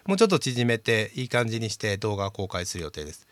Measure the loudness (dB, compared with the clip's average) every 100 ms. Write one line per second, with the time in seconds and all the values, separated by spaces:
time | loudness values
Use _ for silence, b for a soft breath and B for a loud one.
0 | B 4 4 4 2 2 2 2 2 2
1 | 2 -4 -2 0 0 -2 -4 -4 -2 -2
2 | -2 -2 -2 -4 -6 -4 -6 -6 -8 -8
3 | -10 -12 _